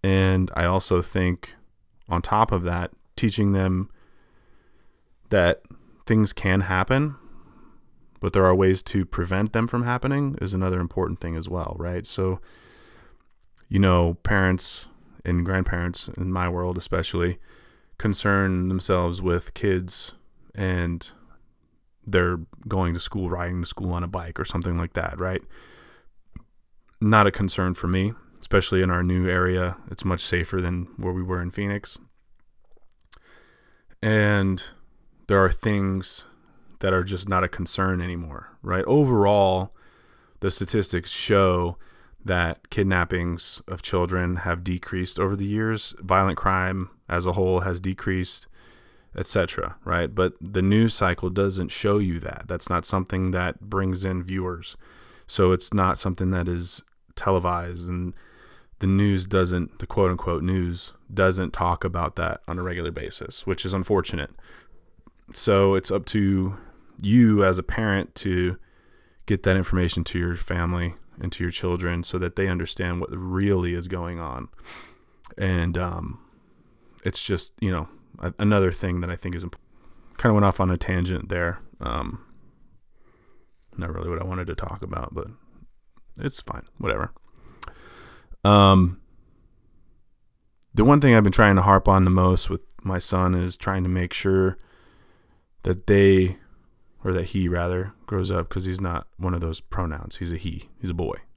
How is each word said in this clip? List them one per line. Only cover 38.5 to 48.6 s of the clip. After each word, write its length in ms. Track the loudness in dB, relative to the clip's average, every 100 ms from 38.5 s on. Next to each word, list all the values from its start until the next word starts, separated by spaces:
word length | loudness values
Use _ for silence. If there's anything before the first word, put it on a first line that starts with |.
| -16
right? 240 | -4 -2 2
Overall, 880 | 4 4 4 4 6 4 2 -2 -10 _ _ _ _ _ -6
the 120 | -4
statistics 580 | -4 -2 -2 0 -4 -4
show 680 | -8 2 4 4 2 0 -4 -16 -20 -20 -16
that 460 | -4 0 0 -4 _
kidnappings 920 | -2 2 2 0 -2 -2 -4 -8 -12 -12
of 140 | -12
children 560 | -4 -2 0 0 -2 -2
have 260 | -4 -4
decreased 560 | -4 -6 -6 -6 -6 -4
over 160 | -2 -2
the 100 | -4
years. 500 | -2 -2 -4 -6 -12
Violent 380 | 0 2 2 0
crime 520 | 0 0 -2 -4 -8 _ -6
as 160 | -4 -2
a 80 |
whole 280 | 0 0 0
has 200 | 0 -4
decreased, 640 | -6 -6 -4 -2 -4 -8 -12 -20